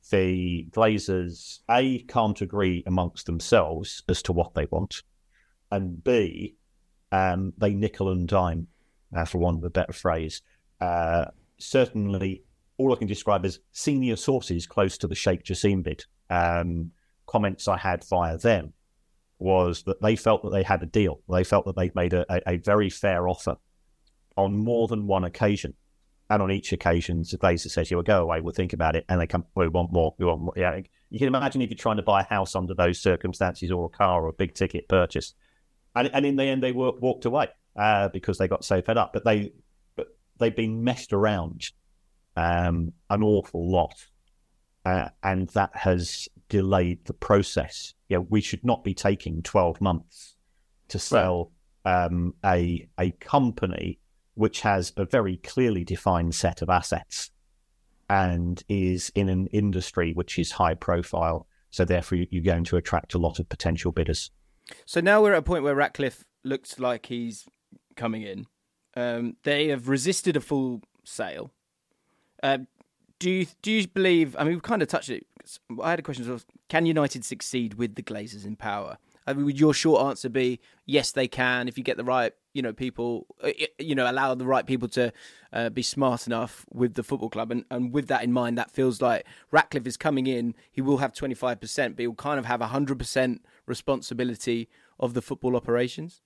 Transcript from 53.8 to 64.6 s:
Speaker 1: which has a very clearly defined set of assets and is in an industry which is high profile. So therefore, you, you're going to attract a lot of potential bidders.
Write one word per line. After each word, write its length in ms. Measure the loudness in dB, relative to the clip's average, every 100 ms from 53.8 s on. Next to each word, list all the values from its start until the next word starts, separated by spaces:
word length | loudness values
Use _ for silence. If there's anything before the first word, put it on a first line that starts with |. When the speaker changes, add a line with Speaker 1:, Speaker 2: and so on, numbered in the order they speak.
| -8 -10 _ _ _ 0
Speaker 1:
which 260 | 0 2
has 320 | 0 2 0 -4
a 80 |
very 320 | 0 2 2 -4
clearly 460 | -6 0 2 2
defined 500 | -2 -2 0 2 0
set 280 | 0 -2 -2
of 80 | 2
assets 600 | 2 2 -6 -6 -12 -12 _ _ _ _ _ _ _ 0
and 540 | 2 2 0 -2 -4 -2
is 420 | 0 2 0 -2
in 140 | -2 0
an 180 | 0 0
industry 640 | 0 0 0 -2 -2 -2
which 260 | -2 -4 -4
is 120 | -4
high 220 | 0 0
profile. 760 | 0 0 -2 0 -2 0 -2 -8 _ _
So 140 | -2
therefore, 340 | 2 2 0 -2
you, 100 | -2
you're 120 | 0
going 200 | 0 0
to 140 | 2 0
attract 360 | 0 -4 -2
a 40 | -2
lot 220 | 0 -2
of 100 | -6
potential 420 | -4 -2 -2 -2
bidders. 400 | -2 -2 -2 -6 _ _ _